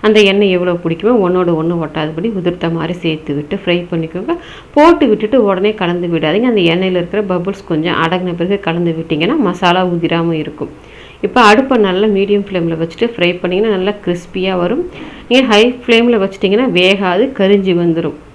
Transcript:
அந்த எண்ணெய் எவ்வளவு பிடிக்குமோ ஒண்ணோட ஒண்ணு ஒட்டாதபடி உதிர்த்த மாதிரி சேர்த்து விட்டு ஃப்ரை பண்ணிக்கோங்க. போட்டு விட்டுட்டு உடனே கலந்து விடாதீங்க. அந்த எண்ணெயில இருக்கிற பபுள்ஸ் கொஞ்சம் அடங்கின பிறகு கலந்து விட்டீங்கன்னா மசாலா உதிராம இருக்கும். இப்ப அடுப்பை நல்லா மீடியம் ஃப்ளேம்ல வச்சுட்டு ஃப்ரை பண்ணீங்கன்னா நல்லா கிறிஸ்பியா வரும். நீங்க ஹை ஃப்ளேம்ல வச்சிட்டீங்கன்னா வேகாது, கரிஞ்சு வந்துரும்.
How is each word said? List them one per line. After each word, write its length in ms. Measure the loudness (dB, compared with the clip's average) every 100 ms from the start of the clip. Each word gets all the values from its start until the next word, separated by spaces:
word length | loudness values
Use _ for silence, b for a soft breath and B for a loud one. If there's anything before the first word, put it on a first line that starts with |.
| 4
அந்த 100 | 4 4
எண்ணெய் 220 | 4 2 2
எவ்வளவு 240 | 0 -2 -2
பிடிக்குமோ 280 | -2 2 2 2
ஒண்ணோட 260 | 2 2 0
ஒண்ணு 180 | 0 -2 -4
ஒட்டாதபடி 460 | -4 -6 -4 -4 -2
உதிர்த்த 320 | -4 -2 -4 -4
மாதிரி 180 | -4 -4
சேர்த்து 320 | -4 -4 -4 -6
விட்டு 180 | -4 -6 -2
ஃப்ரை 120 | -2 -2
பண்ணிக்கோங்க. 440 | -6 -6 -8 -6 -6 B B B 4
போட்டு 260 | 6 6 4
விட்டுட்டு 320 | 2 2 2 2
உடனே 240 | 2 0 0
கலந்து 260 | -2 -2 -2 0
விடாதீங்க. 340 | 0 2 2
அந்த 100 | 2 2
எண்ணெயில 260 | 2 0 -2
இருக்கிற 220 | -2 -4 -2
பபுள்ஸ் 300 | -2 -4 -8 -4
கொஞ்சம் 280 | -2 0 0 0
அடங்கின 300 | -2 -4 -4
பிறகு 180 | -2 -2 -2
கலந்து 300 | -2 -2 -2
விட்டீங்கன்னா 380 | -4 -2 0 0 0
மசாலா 380 | 0 0 2 0
உதிராம 420 | 0 0 0 0 -2
இருக்கும். 300 | -6 -8 -12 -12 B B B B -2
இப்ப 80 | 4 6
அடுப்பை 320 | 4 4 2 2
நல்லா 220 | 2 2 2
மீடியம் 320 | 2 0 0
ஃப்ளேம்ல 320 | -2 -2 -2
வச்சுட்டு 300 | -6 -2 -4 0
ஃப்ரை 180 | 0 0
பண்ணீங்கன்னா 360 | -2 0 0 0
நல்லா 180 | -2 -4 -4
கிறிஸ்பியா 500 | -6 -6 -4 -2 0 0
வரும். 200 | -2 -4 B B B B
நீங்க 160 | 0 2
ஹை 100 | 2 2 0 0
ஃப்ளேம்ல 400 | 2 4 2 0
வச்சிட்டீங்கன்னா 440 | -2 0 2 2 2
வேகாது, 440 | 2 2 0 0 0 0
கரிஞ்சு 340 | 2 4 2 2 2
வந்துரும். 340 | 0 -4 -8 -18